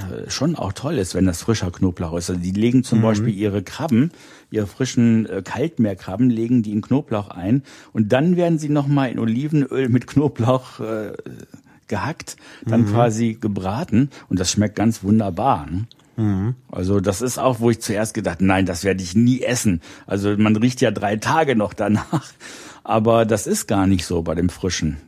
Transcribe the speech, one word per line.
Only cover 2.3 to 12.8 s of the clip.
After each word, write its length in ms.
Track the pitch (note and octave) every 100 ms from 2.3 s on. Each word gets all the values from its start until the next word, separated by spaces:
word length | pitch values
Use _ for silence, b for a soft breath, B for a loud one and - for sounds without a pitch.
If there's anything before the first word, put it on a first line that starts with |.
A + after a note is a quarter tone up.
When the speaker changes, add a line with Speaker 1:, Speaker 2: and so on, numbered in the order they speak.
| F#2
Speaker 1:
die 100 | F2+
legen 320 | G2 A#2 B2+
zum 160 | B2 A2+
Speaker 2:
Mhm. 40 |
Speaker 1:
Beispiel 300 | A2+ G#2 A2+
ihre 300 | G2 G#2 G2+
Krabben, 480 | F#2+ - D#3+ A2+ D#3+ - B B B
ihre 160 | G#2+ G2+
frischen, 580 | - B2+ - A#2 A2+ G#2+
äh, 140 | F#2+
Kaltmeerkrabben, 840 | F#2+ A2 D#3+ - A2 F#2 - F#2+ B2+
legen 320 | A2+ A2+ B2
die 100 | G#2+
in 100 | G#2
Knoblauch 480 | - C3 D3 G#2+ G2+
ein 340 | F2 F#2 C3+ - B B
und 180 | - G#2+
dann 220 | B2+ E3 F3
werden 240 | E3+ D#3+
sie 100 | D3+
nochmal 400 | D3 C#3 C#3+ C3
in 80 | -
Olivenöl 720 | A2+ A2+ D3 D3+ C#3 B2 C3
mit 160 | B2 -
Knoblauch, 760 | C#3 D3 - A#2 C3 B2+ -
äh, 320 | A2 A2 G#2 - - A#2+ - - _ b -
gehackt, 500 | G2+ A2 D#3+ - - B B -
dann 160 | A2+